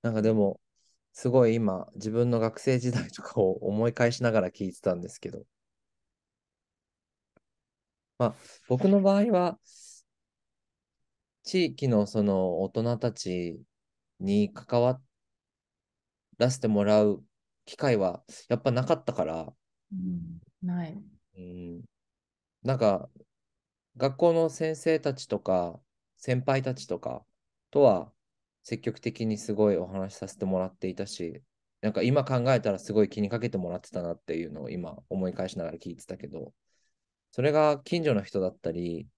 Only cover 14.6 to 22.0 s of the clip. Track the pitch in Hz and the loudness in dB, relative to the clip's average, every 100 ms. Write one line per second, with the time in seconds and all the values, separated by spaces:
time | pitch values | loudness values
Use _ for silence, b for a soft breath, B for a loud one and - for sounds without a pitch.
14.6 | - 120 123 131 _ _ _ _ _ _ | -2 2 2 0 _ _ _ _ _ _
15.6 | _ _ _ _ _ _ _ _ 120 131 | _ _ _ _ _ _ _ _ 0 2
16.6 | 113 104 101 107 107 101 - _ _ _ | 0 2 4 6 6 2 -8 _ _ _
17.6 | - - 143 113 95 87 _ B B - | -20 -4 0 2 0 -2 _ B B 0
18.6 | 139 120 131 165 - - 78 80 80 - | 0 0 0 0 0 -4 -2 -4 -8 -16
19.6 | _ _ _ 190 180 175 170 170 _ _ | _ _ _ -8 -6 -6 -8 -14 _ _
20.6 | 180 175 160 202 - _ _ 95 90 90 | -6 -4 -6 -10 -18 _ _ -20 -16 -12
21.6 | 87 87 - _ | -12 -14 -16 _